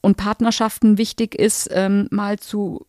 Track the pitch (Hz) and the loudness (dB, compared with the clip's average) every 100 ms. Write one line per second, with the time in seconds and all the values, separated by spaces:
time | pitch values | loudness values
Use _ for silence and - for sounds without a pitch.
0 | 202 196 202 220 233 - 220 - 220 208 | 2 2 0 -2 0 0 -2 2 4 4
1 | 226 - 226 - 208 - - 185 196 202 | 0 -4 -4 0 0 0 -4 -2 0 0
2 | 202 202 202 208 - 208 190 - | -2 -4 -4 -6 -6 -6 -6 -8